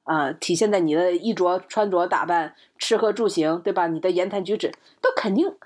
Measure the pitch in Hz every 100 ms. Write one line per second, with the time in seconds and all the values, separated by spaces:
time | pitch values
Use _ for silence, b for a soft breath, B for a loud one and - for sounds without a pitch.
0 | - 156 139 165 - 175 214 202 160 156
1 | 180 175 220 190 180 180 - - 208 180
2 | 175 170 165 170 151 b b - - 220
3 | 220 208 214 170 156 170 202 190 170 160
4 | 185 180 190 202 180 208 - B B B
5 | 175 - 220 196 381 -